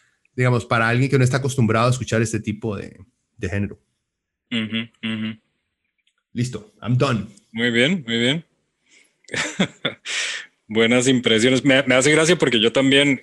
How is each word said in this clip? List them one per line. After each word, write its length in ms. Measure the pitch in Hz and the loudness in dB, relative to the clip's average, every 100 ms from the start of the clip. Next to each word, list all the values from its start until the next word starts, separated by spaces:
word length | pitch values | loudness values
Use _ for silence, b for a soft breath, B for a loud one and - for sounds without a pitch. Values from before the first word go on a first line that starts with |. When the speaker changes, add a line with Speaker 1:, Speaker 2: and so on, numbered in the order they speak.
| b b b | b b b
Speaker 1:
digamos, 300 | - 127 120 120 | -2 0 0 0
para 220 | 120 113 | 0 2
alguien 200 | 120 139 | 2 2
que 100 | 139 | 2
no 40 | |
está 140 | 127 135 | 2 2
acostumbrado 500 | 139 127 107 110 123 | -2 0 2 2 2
a 40 | |
escuchar 300 | 123 107 113 | 0 -2 -2
este 200 | 113 110 | -2 -4
tipo 360 | 110 104 113 98 | -6 -8 -6 -8
de, 220 | - - 98 _ _ - | -12 -18 -20 _ _ -10
de 80 | 92 | -6
género. 320 | 101 98 - _ _ _ _ _ _ - | -4 -6 -8 _ _ _ _ _ _ -10
Speaker 2:
Ujú, 360 | 117 107 110 117 _ | -8 -6 -8 -10 _
ujú. 360 | 113 110 110 110 _ _ _ _ _ _ _ _ _ | -8 -8 -8 -12 _ _ _ _ _ _ _ _ _
Speaker 1:
Listo, 400 | 117 127 - - - | -6 -6 -6 -16 -12
I'm 140 | 107 127 | -2 0
done. 300 | 139 110 95 - _ | 0 -2 -6 -16 _
Speaker 2:
Muy 180 | 110 120 | -4 -2
bien, 340 | 117 135 190 117 | 2 2 0 -4
muy 120 | 117 | -2
bien. 260 | 123 160 - _ _ _ _ b b _ - | 0 -2 -8 _ _ _ _ b b _ -12
<laughs> 720 | - 294 - - - - - B B B B B _ - | -8 -6 -4 -6 -6 -12 -10 B B B B B _ -6
Buenas 400 | 110 113 123 123 | 0 2 4 2
impresiones. 560 | 127 120 110 123 131 | 2 2 2 2 2
Me, 180 | 139 135 | 2 2
me 100 | 131 | 2
hace 180 | 127 139 | 2 4
gracia 240 | 156 160 175 | 4 2 2
porque 240 | 143 117 | 2 2
yo 120 | 113 | 2
también 480 | 135 135 139 143 127 | 2 2 4 2 0